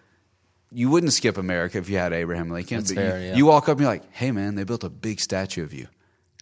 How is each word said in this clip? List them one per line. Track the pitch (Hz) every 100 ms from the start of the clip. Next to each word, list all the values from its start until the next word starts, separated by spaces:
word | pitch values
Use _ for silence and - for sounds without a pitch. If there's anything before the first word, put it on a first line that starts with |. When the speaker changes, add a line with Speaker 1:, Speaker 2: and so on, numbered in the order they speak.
| _ _ _ _ _ _ _
Speaker 1:
you | 120 127
wouldn't | 170 165
skip | - 117 98
America | 92 87 87 104
if | 90
you | 95
had | 87
Abraham | 85 85 85 85
Lincoln. | 85 - 113
Speaker 2:
That's | 101
Speaker 1:
but | 95
Speaker 2:
fair, | 95 92
Speaker 1:
you, | 92
Speaker 2:
yeah. | 120
Speaker 1:
you | 147
walk | 151
up | 160 139
and |
you're | 139
like, | 101 -
"Hey, | - 127
man, | 107 101
they | 101
built | 98 113
a | 92
big | - 110 101
statue | - 95 95 -
of | 76
you. | 69 58 _ _ _ _ _